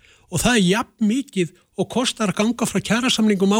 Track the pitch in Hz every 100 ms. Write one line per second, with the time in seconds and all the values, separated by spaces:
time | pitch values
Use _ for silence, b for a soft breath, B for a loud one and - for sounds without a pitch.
0 | b b b 175 226 240 180 208 - _
1 | 208 254 - 190 165 - b - 190 226
2 | 254 - 214 - 214 240 226 190 - 226
3 | 247 - 214 196 196